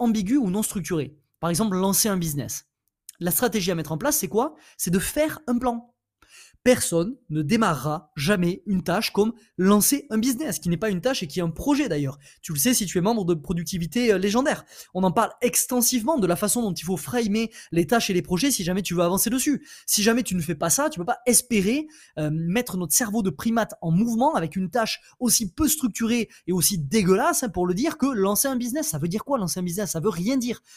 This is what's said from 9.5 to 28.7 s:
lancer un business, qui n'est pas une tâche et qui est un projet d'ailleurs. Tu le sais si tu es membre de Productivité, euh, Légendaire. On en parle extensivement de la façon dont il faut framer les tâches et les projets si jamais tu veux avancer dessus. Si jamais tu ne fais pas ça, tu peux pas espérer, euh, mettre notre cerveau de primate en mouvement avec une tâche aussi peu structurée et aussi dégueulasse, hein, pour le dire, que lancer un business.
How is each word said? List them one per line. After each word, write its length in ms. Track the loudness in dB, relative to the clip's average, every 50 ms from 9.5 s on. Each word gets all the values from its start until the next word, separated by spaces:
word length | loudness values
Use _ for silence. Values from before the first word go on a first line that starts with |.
| _
lancer 500 | 2 4 6 6 6 4 2 0 0 -2 -2
un 80 | -2 0
business, 420 | 2 0 0 0 -2 -4 -6 -4
qui 80 | -2 -2
n'est 80 | -2
pas 140 | 0 0 -2
une 100 | -2 0
tâche 240 | 0 -2 -2 -2 -4
et 20 |
qui 140 | -6 -4 -4
est 20 | -4
un 80 | -4
projet 380 | -4 -2 0 0 2 2 2 0
d'ailleurs. 320 | 0 -2 -2 -4 -6 -10 -16 -20 -20 _
Tu 120 | -10 -8 -4
le 60 | 0
sais 140 | 2 2 2
si 140 | 2 0
tu 120 | -2 -2 0
es 20 |
membre 240 | 0 2 0 0 0
de 100 | 0 -2
Productivité, 800 | -2 -2 -4 -4 -4 -4 -4 -4 -6 -6 -2 -2 0 4 4 4
euh, 60 | 4
Légendaire. 460 | 2 2 2 2 2 2 0 -2 -6 -14 -20 -20 -20 -8 -2
On 80 | 0 2
en 80 | 2
parle 220 | 4 2 2 0 -2 -2
extensivement 800 | -2 0 0 0 -2 0 0 0 2 2 0 0 2 2 2 2
de 80 | 2 2
la 80 | 2
façon 260 | 2 0 0 0 0 0
dont 100 | -2 -2
il 120 | -4 -2
faut 120 | -4 -4
framer 540 | -4 -4 -4 -2 0 0 2 0 0 0 -2 -6 -12 -14 -2 0
les 160 | 0 2 4
tâches 220 | 2 2 2 2
et 20 | 0
les 100 | 0 0
projets 300 | 0 0 2 2 2 0
si 100 | 0 -2
jamais 200 | -2 -2 -2 -2
tu 120 | -2 0
veux 80 | 0 2
avancer 260 | 2 2 2 0 0
dessus. 380 | 0 0 0 0 -2 -2 -4 -10 -20 -16 -6
Si 180 | -4 -2 2 2
jamais 180 | 2 2 2 0
tu 140 | -2 -2
ne 40 | -2
fais 140 | -2 -2 -4
pas 160 | -2 0 0
ça, 180 | 2 2 0 -2
tu 120 | -2 -4
peux 40 | -4
pas 140 | -4 -4 -2 0
espérer, 600 | 2 2 2 2 2 0 2 2 2 0 0 -2 -6 -12 -20 -20 -16 _ -6
euh, 100 | -4 -2 -2
mettre 440 | -2 -2 0 0 -2 -2 -2 -4
notre 180 | -6 -4 0 0
cerveau 280 | 0 0 0 0 0 0
de 80 | -2
primate 440 | -2 -2 -2 0 0 0 0 -2 -4 -6
en 100 | -2 2
mouvement 460 | 2 2 2 2 2 2 2 2 2
avec 180 | 0 -2 -2 -4
une 160 | -4 -6 -2
tâche 300 | 0 -2 -2 -2 -4 -8 -12 -20 _ _
aussi 340 | 0 0 0 0 0 -4 -2
peu 140 | 0 0
structurée 640 | 0 2 0 0 -2 -2 -2 0 0 0 0 0 -4 -8 -12 _
et 60 | -4 -2
aussi 260 | 0 0 0 0 -2
dégueulasse, 640 | -2 0 2 2 4 4 4 4 4 2 0 0 -2
hein, 60 | -4
pour 180 | -2 -2 0
le 80 | 0 0
dire, 240 | 0 0 -2 0 0
que 80 | 0
lancer 400 | 0 2 2 0 2 2 0 0
un 80 | 0 -2
business. 360 | -2 -2 -2